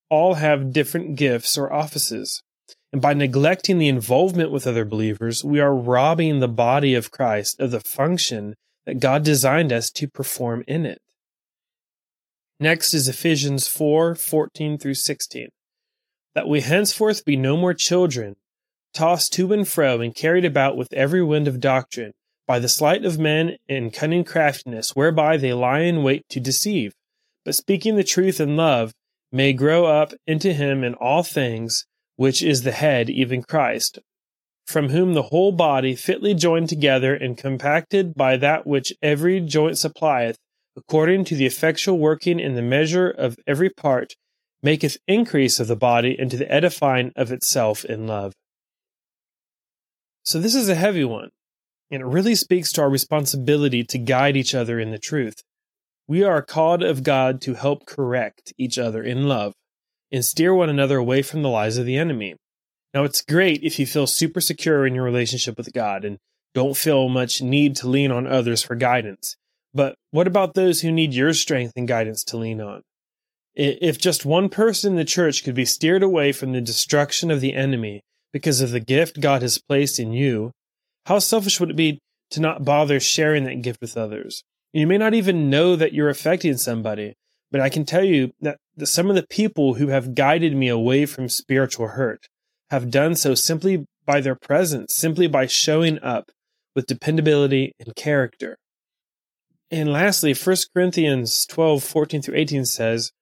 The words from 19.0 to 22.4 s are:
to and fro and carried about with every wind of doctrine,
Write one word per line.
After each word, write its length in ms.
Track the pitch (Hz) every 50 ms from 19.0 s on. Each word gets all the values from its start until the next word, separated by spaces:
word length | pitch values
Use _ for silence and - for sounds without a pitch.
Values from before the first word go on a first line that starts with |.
| 160 165 175 165 - - -
to 180 | 180 185 185 214
and 140 | 208 196
fro 340 | - - 165 147 131 123 117
and 140 | 120 117 -
carried 300 | - - 160 175 185 175
about 320 | 160 139 143 135 139 139
with 160 | 127 127 - -
every 300 | 135 135 139 170 185 175
wind 260 | 151 151 151 147 143
of 120 | 131 127
doctrine, 520 | 139 135 131 131 127 _ - - 113 104 - _ _ _ _ _